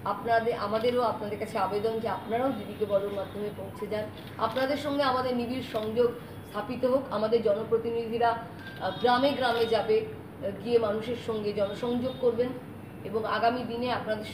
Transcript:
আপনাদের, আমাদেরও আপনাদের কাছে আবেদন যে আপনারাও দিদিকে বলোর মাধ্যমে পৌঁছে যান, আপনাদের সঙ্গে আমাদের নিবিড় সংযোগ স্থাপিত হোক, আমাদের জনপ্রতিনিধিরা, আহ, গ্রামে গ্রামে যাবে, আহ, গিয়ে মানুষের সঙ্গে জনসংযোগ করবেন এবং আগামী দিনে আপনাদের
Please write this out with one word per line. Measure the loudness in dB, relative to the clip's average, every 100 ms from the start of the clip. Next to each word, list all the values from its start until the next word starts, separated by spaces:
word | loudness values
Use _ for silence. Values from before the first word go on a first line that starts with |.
আপনাদের, | -2 -2 2 4 4
আমাদেরও | 0 0 2 2 4
আপনাদের | 2 0 -4 -4
কাছে | -4 0
আবেদন | 0 0 0 0
যে | -2
আপনারাও | -4 -2 0 0
দিদিকে | 0 -6 -4 2
বলোর | 2 2
মাধ্যমে | -4 -6 -4 -6 -6
পৌঁছে | -10 -8 -4
যান, | -4 -4 -8 -12 -2
আপনাদের | 0 2 0 0
সঙ্গে | 0 2
আমাদের | 2 4 2 0
নিবিড় | 0 -4
সংযোগ | -2 -4 -2 4 2 2 -10 -14 -8
স্থাপিত | -6 -4 0 2
হোক, | 2 2
আমাদের | 0 4 4
জনপ্রতিনিধিরা, | 4 2 2 0 2 -2 -2 2 2
আহ, | 2 -4 -12 -12 -6 -4 0
গ্রামে | 4 6 4
গ্রামে | 2 2 2 4
যাবে, | 2 4 2 2
আহ, | -10 -12 -8 -6 -6
গিয়ে | 2 4
মানুষের | 4 0 -2 -4 -4
সঙ্গে | -2 -2
জনসংযোগ | 0 -2 0 -2 0 -2 2
করবেন | 2 2 0 -2 -10 -14 -14 -12
এবং | -6 -4 0
আগামী | 2 2 2
দিনে | -4 -2 0
আপনাদের | 0 0 -4 -4